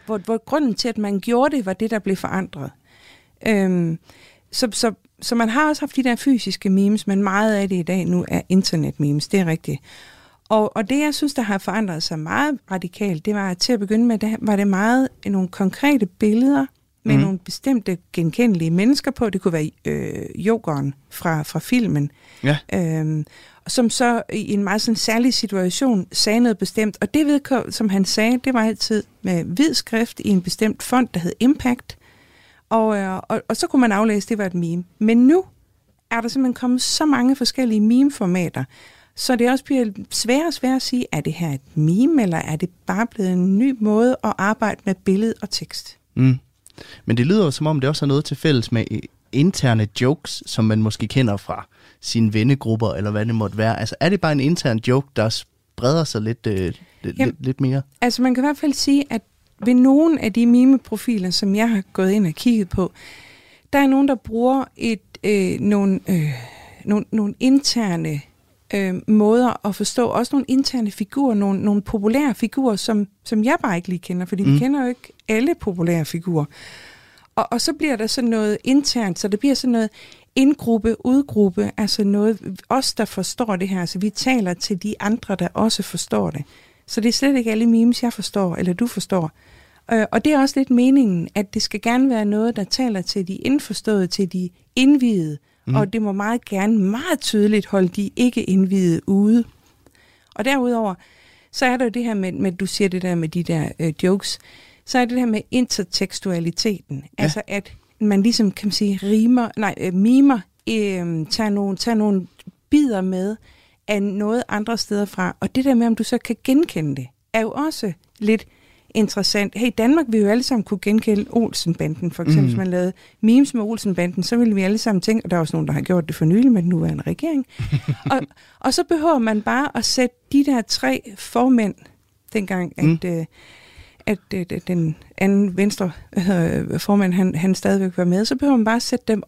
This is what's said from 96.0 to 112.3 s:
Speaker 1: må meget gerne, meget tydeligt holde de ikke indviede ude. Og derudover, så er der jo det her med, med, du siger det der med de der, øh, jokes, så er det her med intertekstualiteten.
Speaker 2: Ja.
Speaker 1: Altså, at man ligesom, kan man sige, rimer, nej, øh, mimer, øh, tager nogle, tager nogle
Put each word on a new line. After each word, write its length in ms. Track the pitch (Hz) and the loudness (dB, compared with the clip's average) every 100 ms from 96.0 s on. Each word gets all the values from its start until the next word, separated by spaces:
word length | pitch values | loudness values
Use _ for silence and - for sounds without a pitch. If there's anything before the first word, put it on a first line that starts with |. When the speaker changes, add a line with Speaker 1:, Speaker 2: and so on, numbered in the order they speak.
Speaker 1:
må 100 | 214 | -2
meget 320 | 196 208 233 | -2 -2 -4
gerne, 340 | - 196 202 220 | -4 -2 2 2
meget 420 | 190 220 339 294 | 2 -2 -2 -4
tydeligt 460 | - 214 208 214 - | 0 2 4 2 0
holde 220 | 196 185 | 0 0
de 220 | 190 196 - | 0 -6 0
ikke 280 | 247 233 | 0 0
indviede 560 | - 190 190 190 180 165 - | 0 2 2 2 2 2 2
ude. 360 | 196 208 233 233 _ _ _ _ _ _ _ _ | 2 4 4 2 _ _ _ _ _ _ _ _
Og 100 | - | -6
derudover, 500 | 214 277 247 233 214 175 _ _ _ _ _ | -2 0 0 0 -2 -6 _ _ _ _ _
så 140 | - 254 | -2 0
er 100 | 247 | 2
der 80 | |
jo 60 | 247 | -2
det 140 | 220 | -2
her 100 | 233 | -4
med, 180 | 214 185 | -2 -4
med, 200 | - 196 | -2 -4
du 140 | 180 190 | -2 -4
siger 220 | - 196 | -2 -2
det 140 | 180 | 0
der 120 | 180 | -2
med 140 | 175 160 | -2 -2
de 140 | 175 | -4
der, 260 | 165 165 151 - | -2 -2 -4 -4
øh, 140 | 165 156 | -4 0
jokes, 360 | 180 196 - - - - - _ | 0 0 -2 -10 -14 -20 -20 _
så 140 | - 254 | -4 0
er 60 | |
det 140 | 240 247 | 0 0
her 80 | 247 | 0
med 140 | 214 - 247 247 - 185 - 190 | -2 -2 -2 0 -2 -4 -4 -4
intertekstualiteten. 960 | - 196 175 165 165 226 196 - 139 - - | -6 -4 -2 -2 -2 -2 -4 -8 -12 -10 -2
Speaker 2:
Ja. 40 | |
Speaker 1:
Altså, 200 | 156 185 - | -2 -2 -6
at 260 | 202 - - _ - | -8 -10 -18 _ -4
man 220 | 214 196 | 0 2
ligesom, 280 | 208 233 208 | 2 2 0
kan 160 | - 208 | 0 -4
man 60 | |
sige, 260 | 175 208 196 | -2 -2 -2
rimer, 460 | 196 220 226 254 233 - | 0 2 4 4 2 -2
nej, 180 | 208 - | -4 -4
øh, 140 | 185 | -4
mimer, 440 | 180 208 262 277 247 - _ - | 2 4 6 6 4 -2 _ -4
øh, 580 | 226 202 190 170 165 156 | -2 -2 -2 -4 -4 -4
tager 200 | - 214 | -2 -2
nogle, 260 | 202 202 190 | 0 -2 -4
tager 180 | - | -2
nogle 320 | 226 214 196 175 | 0 2 0 -2